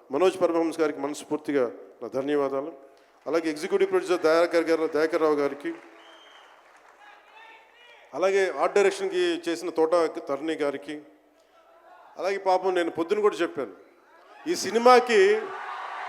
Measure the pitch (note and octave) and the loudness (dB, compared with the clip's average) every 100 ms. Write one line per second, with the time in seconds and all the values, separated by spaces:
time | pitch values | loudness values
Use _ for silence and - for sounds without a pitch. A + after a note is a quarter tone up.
0 | - D#3 F#3 - F3 E3 E3 D#3 D#3 C#3 | -6 2 2 2 0 2 0 0 -2 -2
1 | C#3+ D3 - D3+ D#3 C#3+ A#2 - - - | -8 -8 -6 -6 -2 0 0 -4 -18 -16
2 | A2+ C3 C#3 D3 C#3 C3+ D3+ F3+ - _ | -8 -6 -2 0 0 -4 -6 -12 -20 _
3 | _ _ - E3 D#3+ D3+ F#3+ G3 F#3+ F#3 | _ _ -2 -2 -2 -4 -2 0 2 0
4 | E3+ F3 D#3+ E3 E3+ E3+ E3 D#3+ D#3+ D3 | 0 0 4 4 4 2 2 0 0 0
5 | D#3+ E3 D#3 D3 C#3 C#3+ E3+ E3 - - | 0 2 2 2 -2 -4 -10 -12 -16 -20
6 | - - - - - - _ _ _ _ | -20 -20 -20 -20 -20 -20 _ _ _ _
7 | G#4 G#4 - A4+ A4+ - _ _ - - | -20 -20 -20 -20 -20 -20 _ _ -20 -20
8 | - C3+ F#3+ G3 F#3 C#3 F3+ F#3+ G3 - | -16 -4 0 0 0 0 0 2 2 2
9 | F#3+ F3 F3 E3 E3+ D#3+ E3+ D#3+ D#3+ F3 | -2 0 0 -2 -4 -6 -4 0 2 2
10 | D#3+ E3+ - C3+ D#3+ D3+ C#3+ C#3 - D3+ | 0 -2 -8 -6 -4 -2 -4 -4 -10 -14
11 | D3 _ _ _ _ _ _ _ - - | -16 _ _ _ _ _ _ _ -20 -20
12 | - - F3+ G3 F#3+ F#3 F#3 F3 E3 D#3+ | -20 -8 -4 -2 0 2 2 0 0 -2
13 | E3 G#3+ G3+ D#3+ E3+ D3 A2 - - _ | -2 2 2 2 -2 -4 -8 -10 -20 _
14 | _ - - - D#3 F3 F#3 A3 A#3+ B3 | _ -20 -20 -14 -6 -4 -2 4 8 8
15 | A#3+ G#3+ F#3+ G#3+ - - - - - - | 6 4 6 4 -2 -10 -10 -12 -12 -12